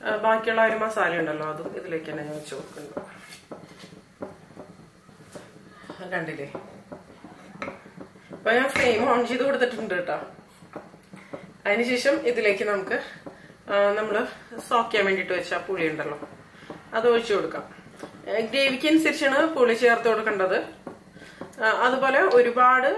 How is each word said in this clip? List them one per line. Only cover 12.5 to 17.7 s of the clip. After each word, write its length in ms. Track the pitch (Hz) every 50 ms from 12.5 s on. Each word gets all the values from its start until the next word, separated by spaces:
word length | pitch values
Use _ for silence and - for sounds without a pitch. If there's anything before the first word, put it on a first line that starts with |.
| 196 196 226 208
നമുക്ക്, 280 | 208 196 190 190 220 - - - - - - - - - - - - - - -
ആ, 40 | 202 202 202 202 202
നമ്മള് 240 | 214 214 214 202 214 247 254 - - - - 240 233 -
സോക്ക് 220 | - 254 233 226 233
ചെയ്യാൻ 140 | - 214 196
വേണ്ടിയിട്ട് 280 | 196 190 190 185 - 185
വെച്ച 200 | 180 170 - 185
പുളി 320 | 175 - - 190 180 165 156
ഉണ്ടല്ലോ, 280 | 156 151 147 147 147 - - - - - - - - - - - - - - - -
അത് 120 | 226 220 240
ഒഴിച്ചു 220 | 233 233 226 - 208
കൊടുക്കാം. 320 | 185 160 160 - - - -